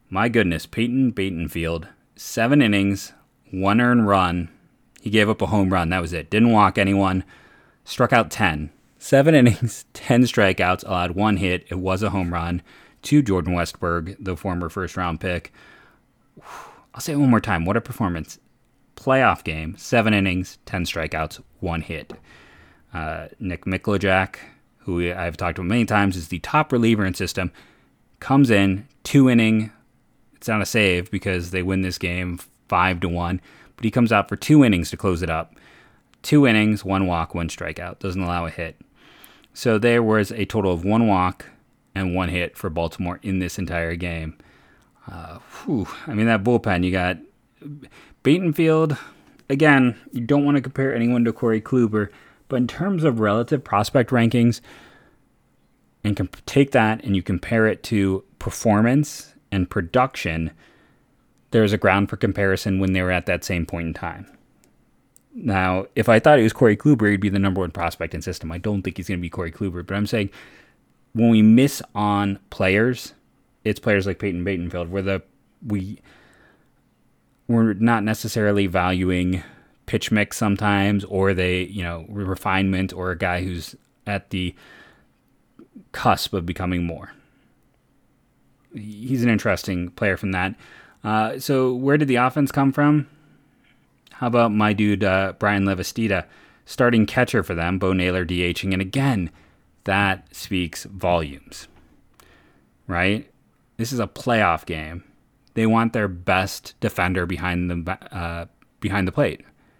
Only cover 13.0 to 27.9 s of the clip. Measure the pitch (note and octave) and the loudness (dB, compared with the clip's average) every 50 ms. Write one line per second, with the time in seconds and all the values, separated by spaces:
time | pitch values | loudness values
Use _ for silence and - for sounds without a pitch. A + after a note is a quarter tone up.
13 | - - D3 D3 C#3 G#2+ G2 F2+ D#2+ F2+ F2+ F2 E2+ - - - - F2 E2+ E2+ | -4 2 2 4 4 4 2 0 0 0 -2 -2 -2 -4 -6 -6 -4 -4 -2 -4
14 | E2 F2+ G2 - - F#2+ F#2 D#2+ - G2 F2 F2 F2 E2 - G2+ F#2 F2 - F#2+ | -4 -8 -12 -12 -8 -8 -8 -6 -6 -6 -6 -4 -6 -6 -6 -8 -8 -8 -6 -6
15 | F2+ F2 E2 D#2+ - F#2+ F2 E2+ - - _ - - - - - - _ _ _ | -4 -4 -4 -4 -4 -4 -6 -6 -8 -12 _ -20 -20 -20 -20 -20 -20 _ _ _
16 | _ _ _ _ _ _ _ - - - - - - - - - _ _ - - | _ _ _ _ _ _ _ -20 -20 -20 -20 -20 -20 -20 -20 -20 _ _ -16 -12
17 | - - D3+ C#3+ D3 C3 A#2+ A2 - A#2 G2 E2+ E2+ F2 G#2 A#2 - - A#2+ - | -8 -4 0 2 4 4 4 4 2 0 -2 -2 0 0 -2 -2 -4 -6 -8 -6
18 | A2+ F2+ F2 E2 D2+ - - - _ _ _ _ _ _ _ _ _ _ - - | -4 -4 -4 -6 -8 -10 -16 -20 _ _ _ _ _ _ _ _ _ _ -20 -8
19 | - C#3 C3 C3 B2+ A2 - - - - D#2+ D#2 D#2 D#2+ F#2+ - - - - A#2+ | -2 0 2 4 4 4 2 0 -2 -8 -8 -6 -8 -10 -10 -12 -6 0 2 2
20 | G#2+ A2 G#2+ G2+ F#2+ F#2+ F2+ F#2 F2+ - - - - - - F#2+ F2 - - E2+ | 4 4 2 2 2 2 0 -2 -4 -6 -10 -20 -16 -8 -6 -6 -4 -4 -4 -6
21 | D#2+ D2+ - D#2+ D#2+ D2+ - - - _ _ - - F2 E2+ E2 D#2+ - E2+ D2+ | -6 -4 -4 -4 -6 -6 -8 -14 -20 _ _ -8 -6 -6 -4 -6 -6 -8 -10 -12
22 | - - - - - _ - - - - - - - - _ _ _ _ - E2+ | -12 -14 -20 -20 -20 _ -20 -20 -20 -20 -20 -20 -20 -20 _ _ _ _ -12 -10
23 | D#2 D#2+ D#2+ D#2+ D#2+ - - - A2 F#2 F2 - - F#2+ F#2+ F#2 - - G2+ G2 | -8 -8 -8 -10 -12 -14 -14 -10 -8 -8 -8 -8 -6 -4 -6 -4 -2 -2 -2 0
24 | F#2 G2 F#2 F#2+ F#2+ F#2+ - - - - - _ _ _ _ _ - - F2+ E2+ | 2 2 2 2 2 -2 -6 -16 -20 -20 -20 _ _ _ _ _ -8 -6 -4 -2
25 | F2 F2 F2 F#2 F2 E2+ E2 - F#2+ F2 D#2+ - F#2 F2 G#2+ B2 A2+ - A2+ G#2 | -2 -2 -4 -4 -6 -8 -6 -6 -6 -6 -6 -4 -4 -2 0 0 0 2 2 2
26 | G2+ G2+ F2+ F2+ D#2+ - F#2 E2+ - - - D3+ D#3 - C3+ A#2+ A#2 A2+ A2+ G#2 | 2 2 0 -2 -6 -8 -8 -8 -6 -2 0 0 0 2 0 2 4 4 4 4
27 | G2+ F#2+ F#2 - G2 F2 - - F#2 F2 - - - _ _ _ _ _ | 2 -2 -2 -4 -6 -6 -4 -4 -4 -6 -6 -10 -20 _ _ _ _ _